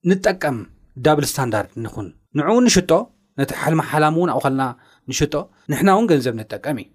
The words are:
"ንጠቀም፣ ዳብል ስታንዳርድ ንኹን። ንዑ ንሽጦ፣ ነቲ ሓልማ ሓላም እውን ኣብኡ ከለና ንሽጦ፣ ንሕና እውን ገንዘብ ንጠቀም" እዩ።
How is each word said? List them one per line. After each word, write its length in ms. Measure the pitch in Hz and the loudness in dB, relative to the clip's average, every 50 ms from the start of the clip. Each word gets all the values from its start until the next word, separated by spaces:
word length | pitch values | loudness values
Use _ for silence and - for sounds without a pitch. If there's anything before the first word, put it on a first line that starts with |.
| _ | _
"ንጠቀም፣ 540 | 170 196 190 - 214 185 185 - 151 131 113 92 - - _ _ _ _ | 2 0 2 2 0 0 0 -4 -4 -4 -4 -10 -14 -20 _ _ _ _
ዳብል 280 | 131 123 151 151 147 143 | -2 2 2 2 2 0
ስታንዳርድ 480 | 123 - - 135 123 110 107 98 - _ | -2 -2 -4 -4 -2 -2 -2 -4 -4 _
ንኹን። 300 | 117 113 107 - 107 104 87 - _ _ _ _ | -12 -12 -10 -10 -12 -12 -12 -14 _ _ _ _
ንዑ 200 | 147 143 160 220 247 | -4 0 2 2 4
ንሽጦ፣ 300 | 247 240 - 185 185 - 160 180 240 - _ _ _ _ _ - | 4 4 4 2 2 2 2 0 0 -4 _ _ _ _ _ -4
ነቲ 120 | 139 - - | -4 -4 -4
ሓልማ 260 | - - 147 160 160 147 | -4 -2 0 0 0 0
ሓላም 320 | - 143 151 151 151 160 | 0 0 2 2 2 2
እውን 160 | 160 180 175 | 0 0 0
ኣብኡ 100 | 120 135 | -2 0
ከለና 220 | - 139 135 135 135 127 120 _ _ _ _ _ _ - | -2 0 0 0 -2 -4 -6 _ _ _ _ _ _ -8
ንሽጦ፣ 260 | 131 - 156 147 - 147 - _ _ _ _ | -2 -2 -2 -2 -2 -4 -6 _ _ _ _
ንሕና 220 | - 147 123 165 196 | -6 -4 2 4 4
እውን 160 | 190 202 233 | 4 4 4
ገንዘብ 280 | 220 170 139 120 123 113 | 4 2 2 2 0 -4
ንጠቀም" 440 | 113 110 _ - 101 - 139 151 113 | -6 -10 _ -12 -10 -6 -6 -6 -6
እዩ። 80 | 92 _ | -8 _